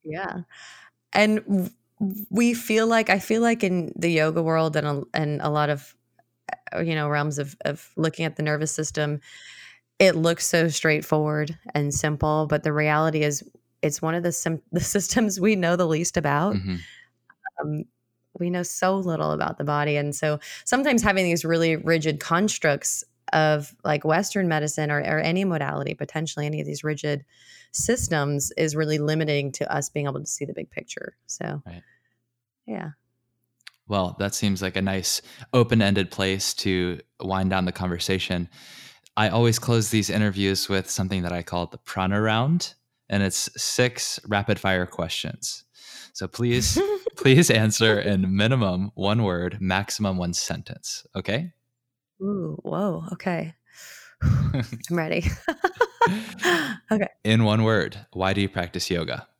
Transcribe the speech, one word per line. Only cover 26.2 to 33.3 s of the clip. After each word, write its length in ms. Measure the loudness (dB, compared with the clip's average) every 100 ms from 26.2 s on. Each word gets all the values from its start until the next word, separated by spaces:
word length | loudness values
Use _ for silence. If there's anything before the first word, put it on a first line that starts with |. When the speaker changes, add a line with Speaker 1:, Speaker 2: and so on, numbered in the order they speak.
| -6 -6 -6
Speaker 1:
any 140 | -4
of 60 | -6
these 160 | -6
rigid 420 | -6 -6 -4 -6 -8 _ -20 -20 _
systems, 840 | -6 -2 -2 0 0 0 -2 -4 -2
is 180 | -2
really 240 | 0 0 0
limiting 540 | 0 0 0 0 -2
to 200 | -4 -4
us 160 | -2 -4
being 180 | -4 -4
able 120 | -6
to 80 | -8
see 180 | -8
the 80 | -8
big 160 | -8 -10
picture. 460 | -12 -12 -14 -14 _ -16
So, 360 | -10 -8 -8
Speaker 2:
Right. 180 | -12 -20 _ _ _ _ _ _ _ _ -12
Speaker 1:
yeah. 240 | -10 -10 -14 _ _ _